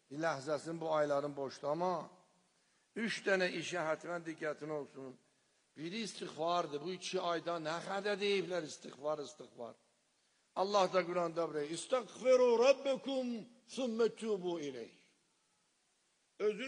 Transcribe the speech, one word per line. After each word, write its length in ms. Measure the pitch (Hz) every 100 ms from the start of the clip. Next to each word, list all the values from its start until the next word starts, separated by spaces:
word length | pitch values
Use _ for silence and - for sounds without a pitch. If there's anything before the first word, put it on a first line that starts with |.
| _
Bir 80 | 143 165
ləhzəsini 520 | 139 135 143 160 165
bu 140 | 160 156
ayların 340 | 147 143 143 139
boşlama. 600 | 135 - 143 160 180 170 87 - _ _ _ _ _ _ _ 202
Üç 280 | 220 - 208
dənə 240 | 190 180 170
işə 320 | 156 175 156
hətmən 320 | 156 156 175 165
diqqətin 420 | 156 156 143 151
olsun. 480 | 151 131 139 131 - _ _ _ _ _ 131
Biri 220 | 165 220
istiğfardır. 840 | 208 - 180 143 165 175 165 143
Bu 100 | 165
iki 300 | 180 - 185
ayda 340 | 175 170 160 170
nə 220 | 151 170 -
qədər 320 | 196 208 202
deyiblər 420 | 202 196 170 180
istiğfar, 560 | 151 - - - 147 151
istiğfar. 540 | 131 - 127 - 113 - _ _ _ _ _ _ _ -
Allah 380 | 196 208 185
da 120 | 185 170
Quranda 440 | 180 170 165 160
buraya, 180 | 151 147
"İstəğfiru 920 | 165 - 254 202 180 247 254 247 233 262
rabbekum, 640 | 269 269 262 262 269 247 226 - - -
sümme 480 | - 240 226 226 220
tubu 440 | 220 196 180 170
ileyh." 340 | 143 123 104 - _ _ _ _ _ _ _ _ _ _ _ _ _ -
Özü 280 | 208 208